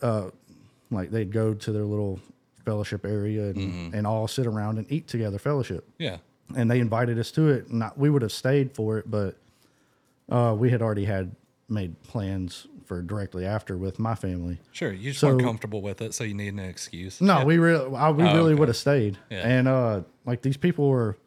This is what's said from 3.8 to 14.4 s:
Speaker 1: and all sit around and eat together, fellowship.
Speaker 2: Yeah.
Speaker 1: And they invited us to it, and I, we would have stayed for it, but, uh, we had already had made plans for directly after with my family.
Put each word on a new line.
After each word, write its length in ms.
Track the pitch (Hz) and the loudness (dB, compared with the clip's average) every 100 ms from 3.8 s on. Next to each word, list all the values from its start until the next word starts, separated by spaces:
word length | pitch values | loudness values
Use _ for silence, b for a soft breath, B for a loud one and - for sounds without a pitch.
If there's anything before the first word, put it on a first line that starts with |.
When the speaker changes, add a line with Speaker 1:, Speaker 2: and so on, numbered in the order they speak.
| 85 104 | -6 -4
Speaker 1:
and 100 | 104 | -2
all 220 | 110 110 | 0 -2
sit 180 | - 120 | -2 -2
around 340 | 107 104 110 | -2 -4 -4
and 120 | - | -4
eat 160 | 156 - | -6 -4
together, 320 | 117 107 98 | -4 -4 -4
fellowship. 480 | 143 143 120 87 - - | -2 -2 -2 -8 -10 -10
Speaker 2:
Yeah. 200 | 143 90 _ _ - - | -8 -8 _ _ -8 0
Speaker 1:
And 120 | 113 | 2
they 120 | 123 | 2
invited 360 | 117 117 120 113 | 2 0 0 0
us 140 | - | -2
to 160 | 156 156 | 2 4
it, 200 | 123 - | 2 0
and 120 | 117 | -4
I, 100 | 110 143 | -4 0
we 140 | 143 | 2
would 120 | 143 | 2
have 120 | 110 | 0
stayed 400 | - 131 143 135 - | -2 0 2 0 -2
for 220 | 107 110 | -2 -2
it, 120 | 113 | -2
but, 280 | 104 95 - _ b b b b b b b - | -2 -2 -6 _ b b b b b b b -2
uh, 260 | 120 117 107 | 2 2 4
we 120 | 123 | 2
had 100 | 120 | 2
already 240 | 113 104 104 | 2 0 0
had 280 | 98 92 - _ _ - | -2 -4 -10 _ _ -6
made 340 | 107 90 - | -4 -4 -10
plans 640 | - 110 98 95 90 - - 208 - | -10 -6 -4 -4 -6 -10 -18 -18 -10
for 160 | 90 | -8
directly 440 | 87 104 95 90 92 | -6 -6 -8 -6 -4
after 320 | 107 - 92 | -4 -4 -6
with 200 | 95 - | -6 -4
my 160 | 113 | -4
family. 440 | 113 95 87 | -4 -4 -4